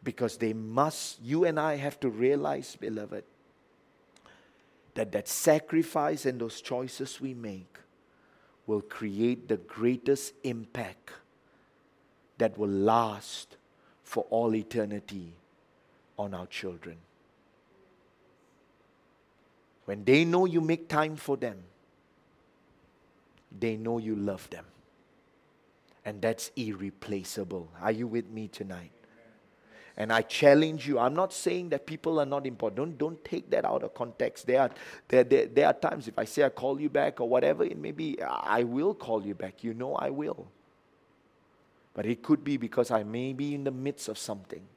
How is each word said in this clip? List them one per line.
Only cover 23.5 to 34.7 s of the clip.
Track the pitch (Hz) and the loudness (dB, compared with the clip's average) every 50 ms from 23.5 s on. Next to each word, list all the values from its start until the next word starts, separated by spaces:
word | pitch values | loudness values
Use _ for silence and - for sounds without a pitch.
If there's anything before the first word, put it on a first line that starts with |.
they | - 101 104 117 110 | -8 -4 -2 -2 -2
know | 107 113 113 117 117 | -2 -2 -2 -2 -2
you | 110 110 110 | -2 -2 -2
love | 104 101 104 98 92 - - | -2 -2 -4 -4 -6 -8 -14
them. | - 85 80 - _ _ _ _ _ _ _ _ _ _ _ _ _ _ _ _ _ _ _ _ _ _ _ _ _ _ _ | -16 -16 -16 -20 _ _ _ _ _ _ _ _ _ _ _ _ _ _ _ _ _ _ _ _ _ _ _ _ _ _ _
And | 107 104 101 | -10 -10 -2
that's | 95 113 113 - - - _ | -2 -2 -2 -2 -6 -10 _
irreplaceable. | - 123 107 104 95 95 98 - _ - - 104 98 92 - - - 98 87 92 92 85 85 82 82 | -6 -6 -4 -4 -6 -6 -8 -8 _ -10 -6 -6 -6 -6 -6 -8 -8 -6 -6 -6 -8 -8 -10 -14 -4
Are | 87 104 | -2 -2
you | 113 110 120 120 | -2 0 -2 -4
with | 107 120 113 92 | -4 -4 -4 -4
me | 110 110 110 101 | -10 -12 -12 -12
tonight? | - - 104 98 92 90 87 80 _ _ _ - _ - - - - _ _ _ _ _ _ _ - - - - - - | -12 -12 -12 -10 -10 -12 -14 -18 _ _ _ -20 _ -20 -20 -20 -20 _ _ _ _ _ _ _ -20 -20 -20 -20 -8 -6
And | 107 110 113 | -2 2 4
I | 113 | 2
challenge | 113 - - - - 143 139 147 156 160 156 156 120 139 | 2 2 -2 6 10 10 10 10 8 4 0 -6 -4 0
you. | 143 120 | 2 4
I'm | 117 127 143 | 4 4 4
not | 165 185 190 - | 2 0 0 -2
saying | - - 180 175 180 180 175 | -2 -2 -2 0 0 -2 -2
that | 151 139 - | -4 -4 -4
people | - 160 156 - 165 165 160 | -6 -12 -6 -2 0 2 2
are | 143 | 2
not | 135 139 143 139 131 | 2 0 -4 -4 -4
important. | 123 101 - 110 101 101 | -6 -2 -4 -2 -2 -2
Don't, | 139 165 165 127 | -4 -4 -4 -4
don't | 143 156 170 160 - | -4 -4 -4 -8 -10
take | - - - - - | -8 -8 -8 -4 0
that | - - - | 0 2 2
out | - - - - | 2 0 0 -2
of | - - | -4 -6
context. | - 120 120 117 - 123 117 - - - - | -6 -8 -8 -2 -2 -2 -2 -2 -4 -2 2
There | 127 131 | 4 4
are, | 135 120 | 4 4